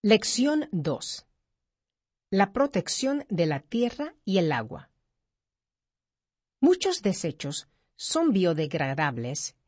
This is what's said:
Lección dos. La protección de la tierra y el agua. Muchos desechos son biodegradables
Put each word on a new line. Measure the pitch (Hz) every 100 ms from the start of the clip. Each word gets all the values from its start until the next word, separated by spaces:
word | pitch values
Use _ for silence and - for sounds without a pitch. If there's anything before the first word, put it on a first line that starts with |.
Lección | 208 214 - - 277 302 285
dos. | 175 151 131 - - _ _ _ _ _ _ _ _ _ _ _
La | 190 196
protección | 226 277 208 - - 262 285 -
de | 170 160
la | 139
tierra | _ 226 240 - 302 _ -
y | 190
el | 165
agua. | 127 110 85 - _ _ _ _ _ _ _ _ _ _ _ _ _ _ _ _ _
Muchos | 285 359 381 349
desechos | 202 180 165 - 185 175 - _ _ _
son | - 320 330
biodegradables | 196 180 156 151 156 135 139 147 117 120 147 - _